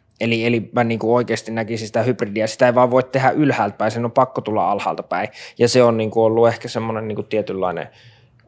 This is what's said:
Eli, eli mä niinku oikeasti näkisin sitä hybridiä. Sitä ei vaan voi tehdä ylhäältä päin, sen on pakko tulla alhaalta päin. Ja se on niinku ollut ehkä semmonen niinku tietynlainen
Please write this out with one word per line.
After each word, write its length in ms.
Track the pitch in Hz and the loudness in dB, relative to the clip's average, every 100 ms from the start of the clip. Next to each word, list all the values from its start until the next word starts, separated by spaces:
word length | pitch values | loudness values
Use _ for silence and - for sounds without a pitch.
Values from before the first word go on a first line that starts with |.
| _ - | _ -6
Eli, 260 | 113 113 117 | -2 0 0
eli 240 | 117 95 | -2 -2
mä 100 | 123 | -2
niinku 320 | 117 113 110 120 | 0 0 0 0
oikeasti 360 | 113 113 - | 0 -4 -4
näkisin 360 | 113 107 113 110 | -6 -4 -6 -4
sitä 160 | 117 | -2
hybridiä. 440 | 113 110 110 104 110 | -2 -2 -4 -2 -4
Sitä 180 | - 123 | 2 2
ei 100 | 120 | 4
vaan 160 | 123 | 4
voi 120 | 127 | 2
tehdä 260 | 127 135 127 | 0 0 2
ylhäältä 480 | - 147 120 104 - | 2 2 0 -2 -2
päin, 140 | 107 | -4
sen 140 | 113 117 | -2 -2
on 60 | |
pakko 300 | 123 127 - | 0 0 -2
tulla 300 | - 107 87 | -4 0 0
alhaalta 320 | 101 - 82 | 0 -2 -6
päin. 240 | - 90 104 - - - | -6 -6 -6 -10 -12 0
Ja 100 | 120 | 2
se 160 | 127 | 6
on 140 | 120 113 | 4 4
niinku 260 | 110 113 | 0 2
ollut 240 | 110 113 117 | 2 4 4
ehkä 200 | 113 117 | 2 -4
semmonen 400 | 117 113 110 110 | -6 -6 -6 -6
niinku 160 | 107 | -8
tietynlainen 640 | 104 107 101 95 92 85 - - - _ _ _ | -4 -4 -4 -4 -4 -4 -10 -14 -20 _ _ _